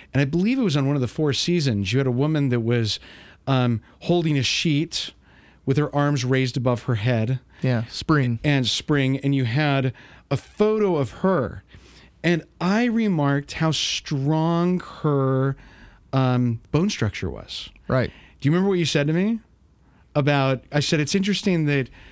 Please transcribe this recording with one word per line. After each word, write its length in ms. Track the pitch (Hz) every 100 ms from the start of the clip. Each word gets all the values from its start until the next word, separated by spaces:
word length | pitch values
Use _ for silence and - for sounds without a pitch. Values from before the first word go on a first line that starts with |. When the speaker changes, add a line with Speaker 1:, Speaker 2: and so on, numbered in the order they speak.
| -
Speaker 1:
And 80 | 135
I 40 | 139
believe 320 | 165 202 262
it 40 |
was 140 | 214 143
on 100 | 135
one 80 | 147
of 60 |
the 60 | 120
Four 240 | - 151
Seasons, 580 | 127 - 175 139 104 95
you 80 | 123
had 80 | 131
a 40 |
woman 380 | 123 147 151 139
that 120 | 120
was, 380 | 113 120 110 - - - - - -
um, 340 | 131 123 113 - -
holding 360 | - 175 165 143
a 60 |
sheet 680 | 117 - 170 143 170 - - - _ - - - -
with 120 | 135
her 160 | 147 143
arms 300 | 143 143 123
raised 320 | 131 131 131
above 260 | 123 120
her 120 | - 110
head. 440 | 120 117 113 127 - -
Speaker 2:
Yeah, 220 | 131 120 120
Spring. 500 | - - 151 123 117
Speaker 1:
And 220 | 151 143 120
Spring, 520 | - - 147 135 135
and 160 | 139 139
you 100 | 120
had 480 | 131 147 139 131 - - - -
a 60 | 143
photo 580 | - - 214 220 202 147
of 140 | 123
her. 520 | - 185 175 117 - - - - - - _
And 200 | 165 165 - -
I 260 | 175 214 247
remarked 680 | 226 214 170 143 139 143
how 160 | - 160
strong 1080 | 147 - - - 143 139 160 165 170 175 180 - -
her, 540 | 151 143 135 131 135 139 - - - - _
um, 480 | 135 127 123 123 117 -
bone 180 | 147 202
structure 400 | - 107 - 87
was. 400 | 53 - - - - -
Speaker 2:
Right. 220 | 127 98 - - -
Speaker 1:
Do 60 | 139
you 20 |
remember 180 | 170 196
what 100 | 185
you 60 | 156
said 200 | 151 143
to 60 |
me 280 | 165 202 226 - _ _ _ _ _ _ 151
about, 480 | 143 143 135 127 -
I 80 | 147
said, 200 | - 156
"It's 140 | 147
interesting 520 | 202 190 185 202 170 147
that, 240 | 143 127 - -